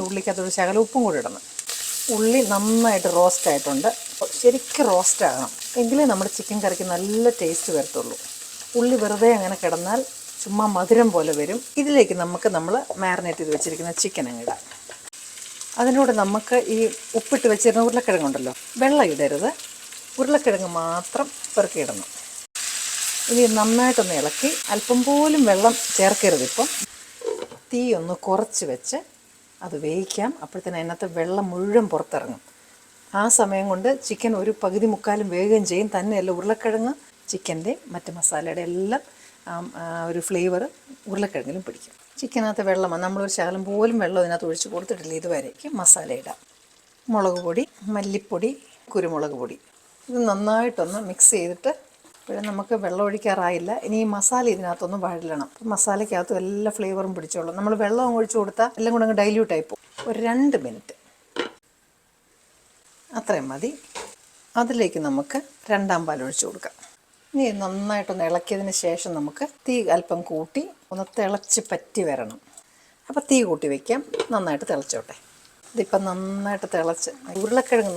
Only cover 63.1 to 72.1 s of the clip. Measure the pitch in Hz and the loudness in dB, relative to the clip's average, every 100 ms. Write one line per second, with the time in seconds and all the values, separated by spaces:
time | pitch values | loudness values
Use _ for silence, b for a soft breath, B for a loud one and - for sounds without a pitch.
63.1 | 269 - 175 135 135 220 294 - - - | -8 -2 -2 -2 -6 -6 -8 -14 -16 -16
64.1 | - _ _ _ 233 240 247 196 165 147 | -18 _ _ _ -2 0 2 0 0 -2
65.1 | 135 143 269 285 - - 202 196 175 160 | -2 -2 -6 -8 -12 -2 0 2 0 0
66.1 | 151 131 - 190 175 - - - _ _ | -4 -4 -4 -4 -6 -12 -14 -20 _ _
67.1 | _ _ 277 254 202 190 190 202 208 208 | _ _ -2 0 -2 -4 -4 -2 -2 -4
68.1 | 185 165 175 175 196 196 185 175 170 185 | -4 -2 -2 -2 -4 -4 -2 -2 -2 -4
69.1 | 160 147 - 294 - - 247 202 - - | -6 -6 -6 -8 -8 -2 -2 2 0 0
70.1 | 175 175 156 165 269 370 330 - 190 190 | -6 -4 -6 -4 -6 -6 -10 -12 -10 -8
71.1 | - 196 202 - - - 139 - - 170 | -2 -2 -2 0 0 0 -6 -6 -4 -2